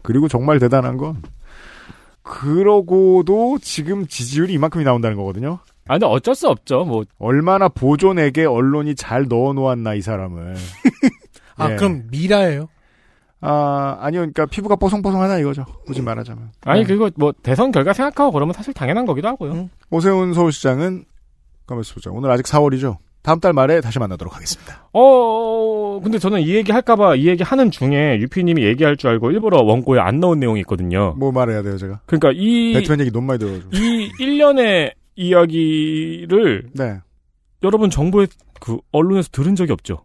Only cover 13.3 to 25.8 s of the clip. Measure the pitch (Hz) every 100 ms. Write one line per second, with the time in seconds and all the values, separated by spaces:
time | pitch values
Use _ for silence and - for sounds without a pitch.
13.3 | _ 151 147 147 143 139 95 135 175 165
14.3 | 156 151 - 202 196 196 208 196 190 190
15.3 | 190 143 139 131 - - 131 123 113 117
16.3 | 113 113 - 135 180 196 202 214 - 147
17.3 | - - 131 262 180 147 202 277 285 285
18.3 | 151 151 185 220 262 131 196 247 139 196
19.3 | 269 151 165 180 _ _ 165 185 190 185
20.3 | 175 170 143 139 131 175 185 - - _
21.3 | _ _ _ - 123 110 - 90 101 135
22.3 | 123 127 147 147 131 135 98 _ _ -
23.3 | 165 185 147 135 165 120 113 107 87 85
24.3 | - 78 - - - _ 214 262 262 233
25.3 | 220 226 226 220 214